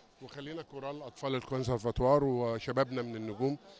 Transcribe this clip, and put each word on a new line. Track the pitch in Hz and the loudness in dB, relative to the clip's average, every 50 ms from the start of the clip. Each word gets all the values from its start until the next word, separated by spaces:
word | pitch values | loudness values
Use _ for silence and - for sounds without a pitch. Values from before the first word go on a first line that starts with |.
| - - _ - | -20 -20 _ -20
وخلينا | 131 123 - 143 139 147 160 165 | -18 -16 -12 -12 -10 -10 -10 -10
كورال | 151 - 143 139 131 139 143 147 | -10 -12 -12 -10 -8 -8 -8 -8
أطفال | 143 123 - - - 139 131 | -10 -14 -10 -6 -2 -2 0
الكونسرفاتوار | 127 - - 135 131 127 117 127 113 107 120 110 - 123 127 143 147 143 | -2 -2 -2 -2 0 0 2 0 0 0 0 0 4 6 6 6 6 6
وشبابنا | 135 123 123 120 117 113 113 - - 120 131 135 123 131 127 | 4 2 2 0 0 -2 -2 -2 -2 0 2 0 2 0 -4
من | 120 120 113 | -4 -4 -4
النجوم | 110 110 110 104 104 127 139 147 147 - - - | -6 -6 -6 -2 0 0 0 0 -2 -8 -14 -20